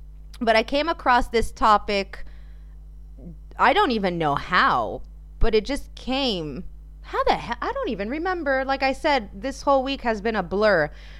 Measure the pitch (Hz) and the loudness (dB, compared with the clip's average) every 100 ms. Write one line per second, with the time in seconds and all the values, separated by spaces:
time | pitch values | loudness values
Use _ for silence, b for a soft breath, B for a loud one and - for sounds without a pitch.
0 | - - - - 226 220 226 285 311 339 | -16 -16 -16 -2 2 4 4 0 0 0
1 | 277 240 - 233 226 - 226 208 - 202 | 2 2 4 0 0 2 4 4 4 -2
2 | 190 - b b b b b b - - | -2 -8 b b b b b b -16 -16
3 | - - 175 - - - 208 381 392 226 | -16 -16 -16 -16 -14 2 4 6 4 2
4 | 190 175 156 143 - 185 254 139 104 110 | 0 0 0 0 2 4 4 4 0 -4
5 | - - - - - 214 208 277 - - | -10 -14 -18 2 4 4 2 -2 -6 -10
6 | - 269 269 185 151 131 - - - - | -4 -2 0 -2 -4 -8 -10 -12 -16 -16
7 | - 440 523 160 151 240 320 523 466 190 | -6 0 2 2 0 -4 -4 -2 -4 -4
8 | 208 302 359 370 285 262 269 269 269 262 | -4 -4 -2 -2 0 0 0 0 0 0
9 | 311 277 202 196 247 - - 269 262 269 | 2 2 0 -6 -8 -2 4 4 4 -2
10 | 240 214 208 220 170 190 214 180 147 B | -2 -2 0 -2 -2 2 4 6 4 B
11 | B B | B B